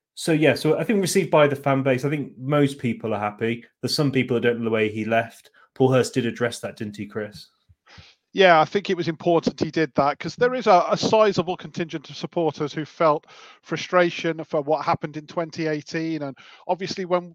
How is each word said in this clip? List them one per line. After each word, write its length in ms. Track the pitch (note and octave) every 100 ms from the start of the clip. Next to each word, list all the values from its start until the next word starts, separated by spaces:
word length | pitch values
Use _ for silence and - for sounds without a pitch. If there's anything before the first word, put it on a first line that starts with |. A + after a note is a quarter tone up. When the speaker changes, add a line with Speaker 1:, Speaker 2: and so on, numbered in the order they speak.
| _
Speaker 1:
so 180 | - -
yeah, 200 | D3+ D#3
so 260 | - D#3 -
I 60 |
think 160 | D#3+ G#3
received 300 | F#3 G3 E3
by 160 | D#3+ C#3+
the 100 | C3+
fan 260 | C#3 C3+
base, 220 | C3+ B2+
I 60 | C#3
think 260 | D3+ A#2+ -
most 420 | C3 D3 C#3 C#3+
people 360 | B2 G#2+ A2+
are 60 | G2+
happy. 440 | G#2 G#2 A2+ A#2 - _
There's 140 | B2
some 180 | - C#3+
people 220 | C3 B2
that 80 | A#2
don't 160 | A#2+ A2+
know 60 |
the 60 | A#2
way 200 | A2 G#2+
he 160 | A2 G#2+
left. 460 | A2+ A#2 - _ _ _
Paul 200 | - B2+
Hurst 200 | C3 A2+
did 140 | C3 A#2
address 340 | A2+ A#2+ -
that, 160 | G#2+ -
didn't 220 | G#2+ G#2
he, 80 | G#2
Chris? 400 | A2 G#2 - - _ _ _ _ - - _ _
Speaker 2:
Yeah, 280 | F#3 F#3+ D#3+
I 60 | D3+
think 240 | G3+ F#3
it 80 | F3
was 100 | E3+
important 500 | D#3 F3 E3 - -
he 120 | D#3+
did 240 | E3 D3+
that 240 | - C#3 D3
'cause 180 | E3 -
there 160 | B3
is 140 | B3+ G#3+
a, 180 | F3 D#3
a 60 | G#3+
sizable 600 | A3+ A3 G#3+ F#3 E3+ F3
contingent 540 | D#3 - E3 D#3 -
of 60 | C#3
supporters 540 | E3 F3 D#3 - D3+
who 140 | D#3+
felt 400 | C#3+ - E3 D3+ - - - -
frustration 840 | - D#3+ - F3+ F3 - E3 D#3+
for 160 | - D#3
what 240 | C#3+ D3+
happened 320 | C#3+ E3+ D#3+ D3+
in 100 | D3+
twenty 400 | F3+ D#3+ F3 D#3
eighteen. 540 | D3+ - E3 D#3+ D#3
And 160 | C#3+ B2+ - - -
obviously 380 | F3+ G3 - F3
when, 280 | F3+ F3